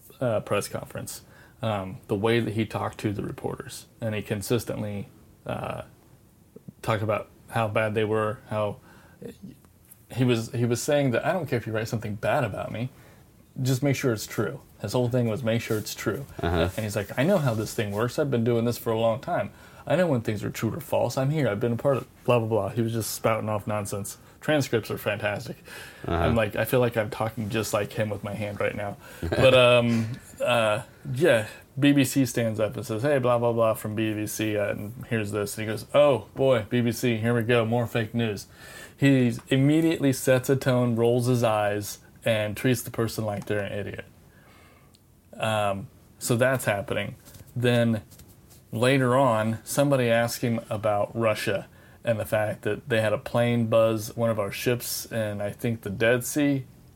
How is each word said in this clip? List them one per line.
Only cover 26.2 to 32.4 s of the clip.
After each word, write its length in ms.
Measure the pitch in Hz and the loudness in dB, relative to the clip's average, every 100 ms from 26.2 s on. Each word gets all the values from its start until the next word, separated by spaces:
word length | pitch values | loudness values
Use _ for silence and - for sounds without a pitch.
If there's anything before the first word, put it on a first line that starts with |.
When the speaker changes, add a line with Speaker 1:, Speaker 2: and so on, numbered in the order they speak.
Speaker 1:
I'm 140 | 82 113 | 4 2
like, 180 | 107 | 0
I 120 | - 110 | 0 2
feel 140 | 127 | 2
like 180 | 120 117 | 2 2
I'm 100 | 107 | -2
talking 400 | - 110 - 104 | -2 -4 -4 -2
just 240 | 113 104 | -2 0
like 180 | 107 104 | -2 -2
him 160 | - 107 | -2 -4
with 120 | 98 | -4
my 120 | 104 | -6
hand 260 | 98 104 101 | -6 -6 -4
right 160 | 104 - | -4 -4
now. 220 | 104 - - - | -8 -10 -16 -8
Speaker 2:
<laughs> 80 | 85 | -4
Speaker 1:
But, 240 | - 131 | 4 6
um, 520 | 127 123 123 120 117 110 123 - - | 8 8 6 4 0 -2 -8 -12 -4
uh, 440 | 139 120 110 107 - - 139 | 0 2 2 0 -4 -14 -8
yeah, 320 | 127 165 117 104 - - - | 2 4 4 2 -10 -12 2
B 120 | 143 | 4
B 120 | 143 | 6
C 220 | 131 139 127 | 4 2 2
stands 340 | - | 2